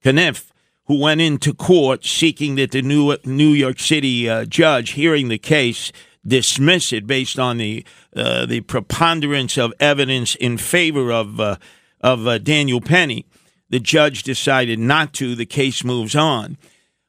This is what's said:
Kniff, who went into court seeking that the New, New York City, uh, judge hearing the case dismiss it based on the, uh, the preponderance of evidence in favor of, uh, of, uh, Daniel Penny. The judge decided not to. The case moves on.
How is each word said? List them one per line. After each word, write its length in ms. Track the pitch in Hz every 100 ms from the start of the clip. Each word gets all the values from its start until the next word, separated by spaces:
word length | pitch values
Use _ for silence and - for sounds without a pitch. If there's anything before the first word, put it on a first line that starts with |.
| 131
Kniff, 480 | 139 170 - - _ _ _ -
who 140 | 143
went 200 | 151 156
into 340 | 165 143 147
court 520 | 143 - 180 135 131 -
seeking 500 | - 165 - 147 135
that 160 | 135
the 100 | 135
New, 360 | 131 147 143 143 131
New 260 | 135 151
York 260 | 147 131 127
City, 520 | - 156 139 120 117
uh, 160 | 113 113
judge 460 | - 160 135 117
hearing 360 | 139 160 151 127
the 100 | 110
case 540 | - 151 123 110 - - - _ -
dismiss 680 | 127 - - 143 180 -
it 120 | 110 104
based 320 | 135 127 -
on 200 | 127 120
the, 280 | 107 110 - - _ 117
uh, 300 | 117 - 117
the 160 | 120
preponderance 960 | - 123 98 - 170 165 147 143 123 -
of 160 | 120 110
evidence 540 | 147 143 131 131 117 -
in 220 | 127 117
favor 540 | - 175 165 143 123
of, 300 | 117 104 110
uh, 160 | 107 98 - _ _ _
of, 260 | 120 123 113
uh, 120 | 117
Daniel 420 | 143 151 139 123
Penny. 460 | - 175 160 117 - _ _ _ _
The 120 | 127
judge 420 | 117 156 151 120
decided 560 | 131 127 - 131 123 113
not 320 | 117 151 151 -
to. 200 | 131 120
The 100 | 117
case 380 | 147 135 117
moves 320 | 123 123 110 147
on. 420 | 156 123 104 - _ _ _ _